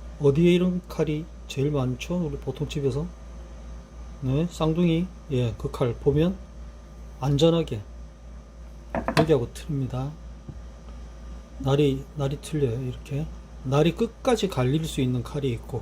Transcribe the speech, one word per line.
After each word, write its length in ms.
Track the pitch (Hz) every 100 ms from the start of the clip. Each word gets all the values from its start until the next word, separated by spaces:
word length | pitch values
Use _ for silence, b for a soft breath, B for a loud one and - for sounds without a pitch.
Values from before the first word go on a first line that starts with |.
| - -
어디에 340 | 143 139 175
이런 260 | 175 180 180 -
칼이 380 | - 156 151 160 - -
제일 240 | 139 139
많죠? 560 | 147 127 123 - 180 156
우리 100 | 139
보통 320 | - - 143
집에서. 380 | 151 139 131 175 - - - - - - - - - - -
네, 260 | 131 139 175
쌍둥이. 560 | - 160 160 175 160 185 - -
예, 240 | 127 120 104
그 140 | 135
칼 240 | - 123 113
보면 420 | 143 143 175 190 - - - - - - - -
안전하게 600 | 135 143 165 165 156 113 - - - - - - - - - - - - - -
여기하고 340 | 160 139 120 -
틀립니다. 560 | - 139 131 127 135 156 - - - - - - - - - - - - - -
날이, 480 | 135 139 147 135 - 151
날이 220 | 139 143
틀려요. 380 | - 156 131 117
이렇게 420 | 127 - - 139 156 - - -
날이 320 | 131 139 165 -
끝까지 540 | 226 - - 226 190
갈릴 360 | - 127 156 160
수 160 | -
있는 220 | 127 123
칼이 260 | 120 147 135
있고 320 | 113 - 123